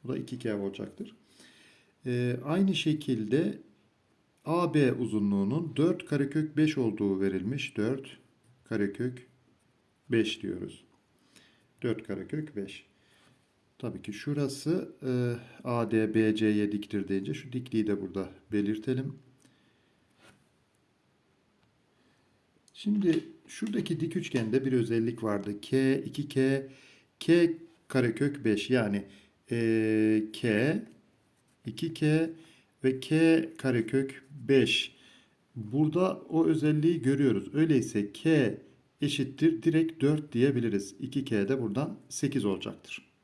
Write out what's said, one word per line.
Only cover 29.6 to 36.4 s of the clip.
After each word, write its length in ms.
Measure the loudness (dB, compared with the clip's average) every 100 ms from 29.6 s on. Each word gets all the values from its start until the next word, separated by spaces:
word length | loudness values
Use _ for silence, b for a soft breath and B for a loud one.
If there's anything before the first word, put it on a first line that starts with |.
| 2 2 2 4 4 2 0
K, 500 | -4 0 2 2 0 -6 -20 _ _ _ _ _ _ -12
iki 280 | -6 -6
K 360 | 0 2 2 0 B B B B _
ve 160 | -2 0
K 400 | 0 4 6 4 2 -4
karekök 680 | 0 0 2 0 -2 -8 -18 -14 4
beş. 480 | 4 6 2 -2 b b b b b _ -12
Burada 640 | -6 0 2 2 0 0 -4
o 180 | 0